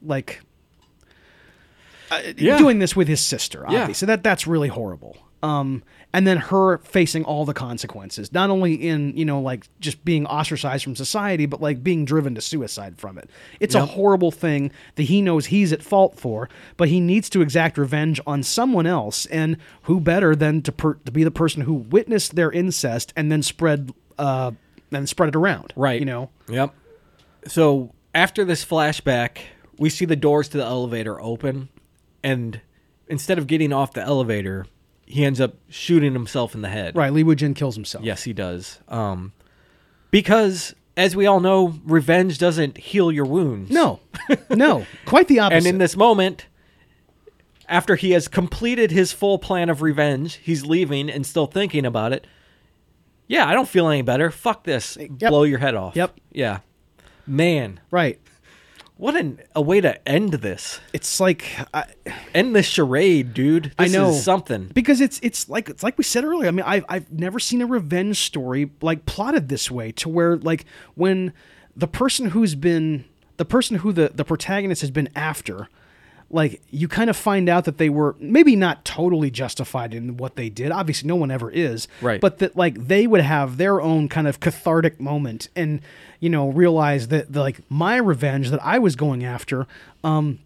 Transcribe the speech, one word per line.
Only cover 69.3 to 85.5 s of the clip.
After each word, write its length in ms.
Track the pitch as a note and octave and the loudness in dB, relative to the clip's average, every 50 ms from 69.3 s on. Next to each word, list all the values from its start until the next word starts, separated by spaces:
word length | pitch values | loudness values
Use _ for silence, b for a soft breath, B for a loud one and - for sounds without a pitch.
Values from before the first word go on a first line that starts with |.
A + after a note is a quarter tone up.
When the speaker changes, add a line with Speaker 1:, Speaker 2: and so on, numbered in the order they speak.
| D#4 B3 D3 B2+ | 0 0 0 -2
Speaker 1:
this 200 | C#3 - - - | -4 -6 -6 -6
way, 220 | B2+ B2 A2+ A2 | -6 -8 -8 -8
to 160 | - - - E3 | -8 -8 -6 -2
where, 280 | D#3+ E3+ E3+ E3+ E3+ | 0 2 2 2 2
like, 280 | - - E3 E3 D#3 - B B B B B B | 0 0 -2 -2 -4 -6 B B B B B B
when 380 | B F3 F#3+ F#3+ F#3+ F#3 F3 - b b b b b b b b | B 0 0 0 0 -2 -6 -8 b b b b b b b b
the 120 | C3+ E3 D#3+ | -6 -6 -4
person 380 | - - B3+ C4+ - - B3+ | -2 0 0 0 0 -2 -2
who's 280 | F#3+ E3 A3+ A3+ F3+ D3+ | -2 0 2 2 0 0
been, 500 | C#3 D3+ F3 E3+ D#3+ D#3+ D#3 D3+ C#3 - - _ _ _ _ _ | 0 0 0 2 2 0 0 -2 -4 -6 -12 _ _ _ _ _
the 80 | - E3 | -6 -2
person 340 | - A3+ C4 B3 - A3+ E3 | 0 2 2 2 0 -2 -2
who 140 | F3+ G#3+ | -2 0
the, 200 | F#3 E3+ D3+ C#3 - | 2 2 2 2 0
the 100 | - F#3 | -2 -4
protagonist 560 | - D#3+ - - F#3 G3 G3+ G3 F#3+ E3+ - | -2 -4 -4 -4 -4 -4 -2 -2 -2 -4 -4
has 100 | D#3 C3+ | -4 -4
been 160 | C3 D#3 C3+ B2 - | -2 -2 -4 -4 -4
after, 520 | C#3+ D3+ D#3 D3 - - A2+ F2+ G2 G2+ - b b b b b b b b b b b b | -6 -6 -6 -6 -8 -10 -12 -12 -12 -12 -16 b b b b b b b b b b b b
like, 320 | D#3+ D#3+ D#3 B2+ - - _ _ | -2 0 0 0 -2 -6 _ _
you 180 | - D3 E3+ D#3 | -6 -4 -4 -2
kind 220 | - G#3 A#3 A#3 | 0 0 0 0
of 60 | - | 0
find 320 | - - G#3+ G3 F#3+ F3+ F3 | 0 0 0 0 2 4 4
out 160 | E3+ F3+ E3+ | 4 2 2
that 140 | E3 C#3+ - | 0 0 0
they 100 | D#3+ D3+ | 2 2
were 260 | C#3+ D3+ D3+ C#3+ - - | 2 2 0 0 -2 -4
maybe 380 | C#3+ E3+ A3+ D#4 E4 D4 A#3 | -2 2 6 6 8 8 6
not 280 | G3 F#3 E3+ D3 - - | 6 4 2 0 -2 -8
totally 460 | - - - E3+ F3+ F3+ D#3 D3+ C#3 | -10 -6 -2 0 0 2 2 0 -2
justified 600 | A2+ A#2 C3 A#2 - - B2 - - B2+ A#2+ A#2 | -2 -4 -6 -6 -6 -8 -8 -6 -6 -6 -6 -8
in 240 | A2+ A2+ A#2 B2+ A#2+ | -8 -10 -10 -10 -10
what 200 | A#2+ C3 B2+ - | -8 -10 -10 -8
they 120 | - A#2 A2 | -8 -10 -8
did. 220 | G2+ A2+ B2+ D3+ | -8 -6 -6 -4
Obviously, 340 | E3+ G3 F#3 D#3 D3 - C3+ D#3 | -4 -4 -2 -4 -4 -4 -2 -2
no 80 | F3 | 0
one 140 | F3 D3+ C3 | 0 0 -2
ever 200 | C3 B2 A#2 A2 | -2 -4 -6 -6
is. 360 | - E3 E3+ B2+ A2+ A2+ - - B B | -4 -2 -2 -2 -4 -6 -10 -12 B B
Speaker 2:
Right. 200 | A#2+ B2 G#2+ F#2+ | -2 -2 0 2
Speaker 1:
But 180 | G3+ F#3+ - - | 2 0 2 0
that, 180 | G3 - - | -2 -2 0
like, 300 | F#3 F3 D#3+ A2 G#2+ A#2+ C3+ | 0 0 0 0 -2 -2 2
they 180 | F#3+ G3+ A#3 A#3 | 2 4 4 4
would 120 | A3 F3+ | 4 4
have 360 | D3 C#3+ D#3 C#3+ C#3 C3 B2 | 4 4 2 0 0 -2 -2
their 240 | C3+ F3+ G3 G3+ F3 | -2 0 0 2 2
own 280 | D3+ D#3+ D#3+ D#3 D3+ C3+ | 2 2 0 0 0 -2
kind 180 | - D#3+ D3+ | -2 -2 -2
of 140 | C#3+ C3+ - | -2 -2 -2
cathartic 600 | - E3+ - - - F3 E3 E3 E3 D#3 D#3 - | -2 -4 -2 -2 -2 0 2 2 2 0 -2 -4
moment 480 | C3+ C#3 D3 D3 C#3+ A#2 A2 A2+ - - | -6 -4 -4 -4 -4 -6 -8 -10 -12 -10